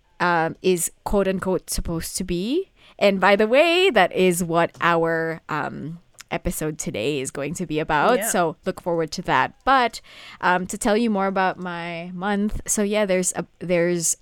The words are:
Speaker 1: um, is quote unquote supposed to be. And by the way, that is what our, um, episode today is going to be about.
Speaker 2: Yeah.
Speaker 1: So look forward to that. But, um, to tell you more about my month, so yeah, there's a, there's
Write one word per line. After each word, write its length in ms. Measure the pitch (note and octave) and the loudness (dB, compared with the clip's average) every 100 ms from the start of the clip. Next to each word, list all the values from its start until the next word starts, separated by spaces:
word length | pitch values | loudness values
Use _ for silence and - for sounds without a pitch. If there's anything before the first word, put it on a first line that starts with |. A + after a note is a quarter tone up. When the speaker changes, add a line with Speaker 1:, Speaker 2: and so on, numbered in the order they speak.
| _ - | _ -4
Speaker 1:
um, 340 | F3 E3+ E3 - | 0 2 0 0
is 280 | F#3 F3+ - - | 0 0 0 -8
quote 240 | - G#3 F#3+ | -2 0 2
unquote 420 | F#3+ F#3+ F3 - | 0 -2 -2 -4
supposed 480 | - - E3+ - - | -6 -4 -4 -6 -8
to 60 | |
be. 480 | F#3 F3 G#3 D#4 F#4+ _ - - | -4 -4 -2 -4 -4 _ -20 0
And 220 | G3+ F#3+ | 2 4
by 160 | F#3 | 4
the 140 | G#3 G#3+ | 4 4
way, 420 | B3+ E4+ E4+ F#4+ | 4 4 4 4
that 220 | A3+ F3+ | 4 4
is 320 | - F#3 F3 | 4 2 2
what 260 | E3+ E3 E3+ - | 0 0 0 0
our, 600 | E3 E3 E3 E3 E3 D#3+ - | 0 2 2 0 -2 -6 -6
um, 500 | D3+ C#3 - C3+ E3+ _ - - | -6 -6 -8 -12 -12 _ -20 -10
episode 480 | E3+ F3 - D#3 D#3 | -6 -4 -4 -6 -6
today 420 | - A#2 A#2+ D3 | -8 -4 -2 -4
is 100 | C3+ | -6
going 200 | - C#3+ | -6 -6
to 120 | F3 F3+ | -6 -4
be 120 | D3+ | -4
about. 380 | D#3+ D3+ D3+ D#3+ | 0 2 2 2
Speaker 2:
Yeah. 100 | A3 | 0
Speaker 1:
So 280 | G3+ E3+ - | 0 0 -2
look 160 | - F3+ | -8 -6
forward 300 | F3+ E3+ D#3+ | -4 -2 -2
to 100 | - | -6
that. 320 | E3+ C#3 C3 - | 0 2 2 -2
But, 360 | - C4+ A#3 - - - - - | 2 2 2 -4 -18 -20 -20 -4
um, 260 | F3+ F3+ F#3 | 2 2 0
to 100 | G#3 | -4
tell 180 | A#3 G#3 | 0 2
you 140 | A#3+ | 2
more 160 | G3 G3 | 0 0
about 320 | G3 F#3 E3+ | 0 0 -2
my 520 | F3+ E3+ E3+ E3+ F3 | -8 -8 -8 -10 -10
month, 460 | F3+ G3 G3+ G#3 - - | -6 -2 0 0 -2 -4
so 160 | - | -2
yeah, 200 | G3+ G#3 | 0 0
there's 280 | G3+ F#3 F3+ | 2 0 0
a, 100 | - - - | -4 -8 -8
there's 580 | E3 F3 E3+ F3 E3 - | -2 2 2 0 -2 -4